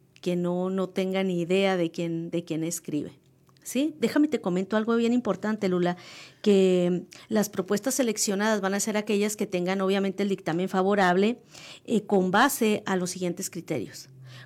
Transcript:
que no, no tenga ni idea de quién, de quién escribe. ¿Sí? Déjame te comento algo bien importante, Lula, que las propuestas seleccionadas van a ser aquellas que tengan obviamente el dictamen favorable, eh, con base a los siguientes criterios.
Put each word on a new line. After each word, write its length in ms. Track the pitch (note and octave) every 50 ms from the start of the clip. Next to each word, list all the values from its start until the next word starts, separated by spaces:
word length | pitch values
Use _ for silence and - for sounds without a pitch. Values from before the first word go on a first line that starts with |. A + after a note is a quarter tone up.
| _ _ _ _
que 140 | - F3+ F3+
no, 340 | F3 F3 F3 F3 F3+ F#3 F#3
no 200 | F#3+ F#3+ F#3 F3+
tenga 340 | F#3 G3 F#3+ F#3+ F#3+ F#3+ F#3+
ni 160 | F#3+ F3+ E3+
idea 340 | E3+ E3 F#3 G3 G3 F#3+ F#3
de 140 | F3+ E3+ E3
quién, 400 | - - E3+ E3+ E3 E3 E3 E3+
de 140 | - E3+ E3+
quién 200 | - D#3+ D#3 D#3+
escribe. 500 | E3 F3 - - - D3+ D3 - - - _ _ _ _ _ _ _ _ _ -
¿Sí? 320 | - - B3 C#4+ D#4+ D#4 -
Déjame 280 | A#3 A3 - D4+ D4+
te 140 | D4+ B3+ A3+
comento 340 | - F#3+ F3 F#3 F#3+ - A3
algo 180 | G#3+ A3 A#3 A#3
bien 180 | A#3 A#3 A3+ A#3+
importante, 560 | B3 B3 G#3+ F#3 F#3 - G#3+ A3 G#3+ G#3 F#3+
Lula, 260 | F3+ F3+ F3 F3 F3 - - - - - - - - _ -
que 600 | G#3+ G3+ F#3+ F#3+ F#3 F3+ F3+ F3+ F3 F3+ F3 - - - - - -
las 200 | A3 G#3+ G3+ G#3
propuestas 460 | - - F3+ - G#3 G3+ G#3 C4+ B3+
seleccionadas 640 | - C4 A3+ G#3+ - - A3 G3 G3 G#3 A3 A3 G#3
van 120 | F#3+ F#3+ G3
a 60 | G3+
ser 180 | G3+ A3+ G#3
aquellas 380 | G#3+ G#3+ A3 G#3+ G3+ G#3 G#3+ G#3+
que 100 | - G#3
tengan 340 | - - F3+ F3+ F3+ F#3+ G3
obviamente 400 | F#3+ F#3+ G3 G3 G3 G3 F#3 G3 G3+
el 60 | G3+
dictamen 380 | F#3+ F#3 - E3 D#3 F3 F#3 F#3
favorable, 680 | - F#3+ F#3 G3 G#3 G3+ F#3+ F3+ F3 F#3+ G3 A3 B3 - - _ - - - - - - _
eh, 160 | - A#3 G3+ G#3
con 240 | - G#3 F#3+ F3+ F#3
base 520 | F3+ G#3+ B3+ C#4 - - A#3 G#3+ G#3+ - G#3
a 100 | G3+ F#3+
los 160 | F#3 F3+ F3+
siguientes 380 | - F3+ F3+ F3 F3 F3+ F#3 -
criterios. 600 | - F3 - - D#3+ B2 G2 - - - - - - - - - - - -